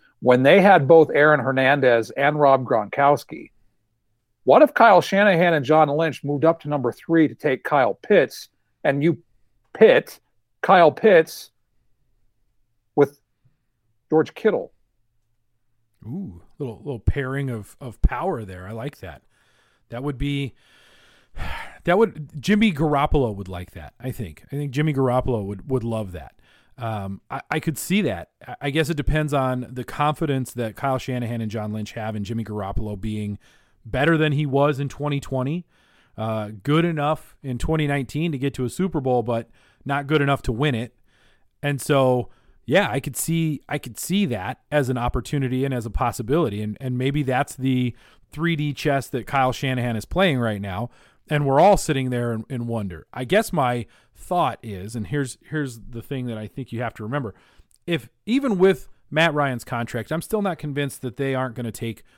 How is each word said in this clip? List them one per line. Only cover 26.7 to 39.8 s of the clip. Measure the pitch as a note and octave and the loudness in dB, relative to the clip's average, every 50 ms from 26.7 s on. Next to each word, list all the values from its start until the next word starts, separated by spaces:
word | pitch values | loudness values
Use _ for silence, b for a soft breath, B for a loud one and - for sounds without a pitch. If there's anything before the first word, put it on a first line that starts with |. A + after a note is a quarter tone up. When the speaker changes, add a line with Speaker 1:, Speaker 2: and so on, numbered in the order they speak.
| _ - | _ -10
Speaker 2:
Um, | B2 A2+ A2 G#2 G2 G2 G2 - _ - | -8 -8 -6 -6 -8 -8 -10 -12 _ -12
I, | - - - - | -12 -12 -8 -6
I | D3 D#3+ | -6 -4
could | - E3 D3+ - | -2 -4 -4 -6
see | - - F3+ G#3 G3 | -2 0 0 0 2
that. | B2+ G2 E2+ E2+ - _ _ - - | 0 -2 -4 -8 -14 _ _ -18 -18
I, | A#2+ - | -14 -8
I | - C#3+ | -6 -2
guess | C3+ D#3+ D#3+ - | -2 0 0 0
it | E3+ C#3+ | -2 -2
depends | - - D3 D#3 D3+ D3 C#3+ | 0 0 0 0 0 0 0
on | C#3 C3 B2+ B2+ B2+ B2 - | 0 0 0 -2 -4 -6 -8
the | B2+ B2 B2 | -10 -10 -10
confidence | - - - D3 D3+ D3 - E3 D3 C3+ C3 B2+ - - | -8 -4 -2 -2 -2 0 -2 -2 -2 -2 -2 -4 -6 -6
that | A#2+ A#2 A2 G#2 | -6 -6 -6 -6
Kyle | - - C#3 C3 B2+ | -6 -4 -4 -2 -4
Shanahan | - - B2+ B2 A#2+ A2+ A#2+ A2+ | -4 -6 -6 -6 -4 -6 -4 -6
and | A2+ G#2+ | -6 -6
John | G#2+ A2+ G#2+ G#2+ G#2 | -6 -6 -6 -6 -6
Lynch | G#2+ G#2+ - - | -8 -8 -8 -10
have | A#2 G#2+ A2 G#2+ | -8 -8 -6 -6
in | G#2+ G2+ | -6 -6
Jimmy | F#2+ A#2 A#2 A2 | -6 -6 -6 -6
Garoppolo | G#2+ G#2+ G#2 G2 F#2+ G2+ - G#2 G#2+ G#2 F#2+ | -6 -6 -6 -6 -4 -4 -4 -4 -4 -6 -8
being | F#2+ A2 G#2+ G#2+ G#2 G#2 G2+ - _ _ _ _ _ _ _ _ _ | -6 -6 -6 -6 -6 -8 -8 -10 _ _ _ _ _ _ _ _ _
better | A2+ - B2+ C#3+ D#3+ E3+ D3+ | -6 -2 0 2 2 2 2
than | D#3 D3+ | 2 0
he | C#3+ D3 D3+ | 0 -2 -2
was | C#3 C3 C#3 C#3+ D3 C#3+ B2+ | 0 2 2 2 2 0 -2
in | C#3+ C3+ | -4 -8
twenty | - - C#3+ D3 C#3+ C#3 | -8 -6 -6 -4 -4 -4
twenty, | - - C3 C3 B2+ C3+ D#3+ F3+ E3+ _ _ _ _ _ _ _ _ _ _ - | -6 -6 -4 -4 -4 -4 -4 -6 -8 _ _ _ _ _ _ _ _ _ _ -8
uh, | A2 A2+ A2 A2 G#2+ G#2 A2 G#2 - | -6 -4 -4 -6 -6 -8 -12 -8 -2
good | C#3 D3 E3 E3 | 0 2 2 2
enough | E3+ E3 D3+ C#3+ D3 D#3 D3 - - _ _ - | 0 -2 -2 -2 -2 -2 -4 -6 -12 _ _ -10
in | C3+ B2+ A#2+ | -8 -6 -4
twenty | - - D#3+ D#3 D3+ C#3+ | -2 -2 0 0 0 0
nineteen | C#3+ C#3+ C3 - - D3 E3 F3 | 0 -2 -4 -4 -4 -4 -4 -2
to | D3+ B2+ | -2 -4
get | C3+ C#3 - | -4 -4 -4
to | - B2+ | -4 -6
a | A#2 | -6
Super | - - F#3 F#3 D#3+ D#3 | -4 -4 -4 -2 -2 -2
Bowl, | C3 C3 B2+ B2 | 0 0 0 0
but | A2 A#2 A#2 A#2 A#2 - _ _ _ _ _ _ | 0 0 -4 -4 -6 -8 _ _ _ _ _ _